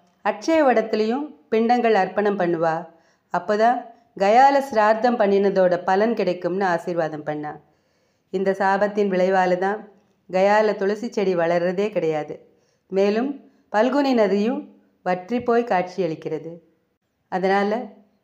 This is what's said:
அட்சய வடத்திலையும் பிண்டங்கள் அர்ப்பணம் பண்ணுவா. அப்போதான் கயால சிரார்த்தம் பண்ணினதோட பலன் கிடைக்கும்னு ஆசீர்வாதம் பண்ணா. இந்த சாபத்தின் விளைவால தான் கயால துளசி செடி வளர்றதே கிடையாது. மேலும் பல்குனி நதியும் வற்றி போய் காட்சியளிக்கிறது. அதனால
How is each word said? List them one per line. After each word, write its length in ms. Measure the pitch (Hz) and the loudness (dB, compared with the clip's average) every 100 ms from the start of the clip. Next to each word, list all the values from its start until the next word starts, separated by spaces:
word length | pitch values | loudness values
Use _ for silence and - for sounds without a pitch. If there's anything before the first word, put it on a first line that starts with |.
| _ _ 202 | _ _ -6
அட்சய 340 | 208 262 320 | -4 0 2
வடத்திலையும் 720 | 277 226 220 220 214 254 294 - - | 4 2 0 -2 -2 -2 -6 -12 -4
பிண்டங்கள் 420 | 220 226 226 226 | 0 2 2 4
அர்ப்பணம் 460 | 208 185 208 202 196 | 2 0 0 -2 0
பண்ணுவா. 480 | 175 170 165 165 175 - _ _ _ 175 | -2 0 0 -2 -8 -20 _ _ _ -6
அப்போதான் 480 | 175 208 226 247 - - _ - | -2 2 2 0 -6 -20 _ -2
கயால 440 | 196 233 277 277 269 | 2 6 6 4 0
சிரார்த்தம் 480 | 214 214 220 240 233 | 0 2 2 2 2
பண்ணினதோட 580 | 202 196 196 185 185 175 | 2 2 2 2 2 2
பலன் 360 | 180 190 220 | 0 0 0
கிடைக்கும்னு 520 | 214 185 175 175 185 196 | 0 -2 -2 -4 -2 -2
ஆசீர்வாதம் 580 | 170 180 170 156 151 | -2 -4 -4 -4 -6
பண்ணா. 360 | 147 151 151 151 _ _ _ _ _ _ _ | -8 -8 -8 -14 _ _ _ _ _ _ _
இந்த 220 | 190 190 | -4 -2
சாபத்தின் 580 | 190 196 196 202 202 202 | 0 0 0 0 0 0
விளைவால 480 | 185 185 190 180 180 | 0 2 2 2 0
தான் 300 | 190 214 - _ _ _ - | -2 -4 -10 _ _ _ -6
கயால 440 | 180 196 214 214 202 | 0 2 4 2 0
துளசி 360 | 196 208 240 | -2 -4 -6
செடி 240 | 226 190 175 | -2 -2 0
வளர்றதே 560 | 165 175 175 180 208 | 0 0 0 -2 -2
கிடையாது. 560 | 190 160 151 151 - - _ _ _ - | -2 -2 -2 -6 -12 -18 _ _ _ -6
மேலும் 640 | 190 202 214 269 285 - _ _ | 0 2 0 -2 -6 -14 _ _
பல்குனி 420 | 208 247 277 269 | 0 2 2 2
நதியும் 600 | 240 202 202 214 285 294 - _ _ | 2 2 2 0 -4 -8 -20 _ _
வற்றி 380 | 180 180 - 240 | -4 -4 -4 -4
போய் 220 | 240 233 | 0 0
காட்சியளிக்கிறது. 840 | 233 185 180 - 170 160 160 156 160 170 _ _ _ _ _ _ - | 2 -2 -2 -4 -4 -4 -8 -10 -10 -18 _ _ _ _ _ _ -10
அதனால 520 | 185 185 196 202 220 - - _ _ | -4 0 0 0 -4 -8 -18 _ _